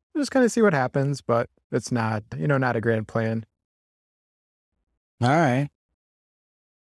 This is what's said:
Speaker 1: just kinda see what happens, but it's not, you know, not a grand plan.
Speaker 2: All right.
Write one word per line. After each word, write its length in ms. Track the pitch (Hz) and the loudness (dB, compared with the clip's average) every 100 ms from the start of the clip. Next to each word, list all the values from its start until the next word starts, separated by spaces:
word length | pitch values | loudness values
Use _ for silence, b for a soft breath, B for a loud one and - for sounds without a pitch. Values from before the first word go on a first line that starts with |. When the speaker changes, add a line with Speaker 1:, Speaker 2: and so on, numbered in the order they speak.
| _ 302 | _ -6
Speaker 1:
just 160 | 277 | -2
kinda 160 | 269 233 | 2 2
see 140 | 233 | 4
what 100 | 208 | 2
happens, 460 | 143 127 143 139 139 | 2 0 -2 -2 -2
but 280 | - 117 120 _ - | -2 -2 -2 _ -6
it's 220 | 127 - | -6 -2
not, 320 | 120 110 107 - 139 | -2 -2 -4 -6 -6
you 120 | 156 | -2
know, 100 | 135 | 0
not 160 | 127 117 | 0 -2
a 40 | |
grand 260 | 113 110 107 | 0 -2 -2
plan. 380 | 117 113 113 - _ _ _ _ _ _ _ _ _ _ _ _ _ _ _ _ - | -4 -4 -4 -8 _ _ _ _ _ _ _ _ _ _ _ _ _ _ _ _ -2
Speaker 2:
All 60 | 120 | 2
right. 400 | 156 147 127 143 _ _ _ _ _ _ _ _ _ _ _ | 4 2 0 -2 _ _ _ _ _ _ _ _ _ _ _